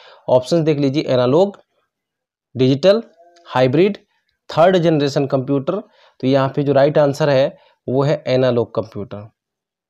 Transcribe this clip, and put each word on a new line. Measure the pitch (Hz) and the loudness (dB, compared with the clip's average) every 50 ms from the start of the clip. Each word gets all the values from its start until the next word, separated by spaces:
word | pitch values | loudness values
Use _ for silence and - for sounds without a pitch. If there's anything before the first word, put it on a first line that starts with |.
| - - - - _ - | -20 -20 -20 -14 _ 0
ऑप्शंस | 127 127 - - 170 170 151 | 0 0 2 2 0 0 0
देख | 160 151 143 | 0 0 0
लीजिए, | 143 135 131 156 - | -2 -2 -2 -2 -4
एनालॉग, | - 131 123 123 123 139 165 196 202 196 - _ _ _ _ _ _ _ _ _ _ _ _ _ _ _ _ _ _ _ | -2 -2 0 0 2 2 2 0 0 -2 -10 _ _ _ _ _ _ _ _ _ _ _ _ _ _ _ _ _ _ _
डिजिटल, | 120 131 127 139 135 160 185 202 226 233 - _ _ _ _ _ _ _ | -2 0 0 0 2 2 2 2 2 -2 -8 _ _ _ _ _ _ _
हाइब्रिड, | - - 127 131 131 127 156 185 208 208 - _ _ _ _ _ _ _ _ _ _ | -6 -2 0 0 2 2 2 2 0 0 -4 _ _ _ _ _ _ _ _ _ _
थर्ड | - 151 165 190 190 | 0 2 4 4 4
जनरेशन | 180 160 170 165 147 147 139 131 151 139 | 2 2 2 0 0 0 -2 -2 -2 -2
कंप्यूटर। | 135 143 135 127 139 139 139 135 180 175 208 - - _ _ _ _ _ _ | -2 -2 -4 -2 -2 -4 -4 -2 -4 -6 -6 -8 -12 _ _ _ _ _ _
तो | - | -2
यहाँ | 131 139 135 131 135 | 0 0 0 0 -2
पे | - 147 143 | -2 -4 -2
जो | 139 139 | 0 2
राइट | 139 139 151 147 160 | 2 2 4 4 2
आंसर | 147 143 135 - 156 143 | 2 0 0 -2 -2 0
है | 139 131 139 151 - - _ _ _ _ _ - | 2 0 0 -2 -4 -10 _ _ _ _ _ -4
वो | 123 135 139 | -2 -2 0
है | 143 151 147 - | 0 -2 -4 -2
एनालॉग | 131 127 127 131 127 120 120 113 - - | -2 0 0 2 2 0 0 -2 -2 -4
कंप्यूटर। | 113 104 - - 104 98 - 101 101 107 110 _ _ _ _ _ _ _ _ _ _ _ _ | -8 -8 -8 -12 -14 -14 -12 -14 -16 -18 -20 _ _ _ _ _ _ _ _ _ _ _ _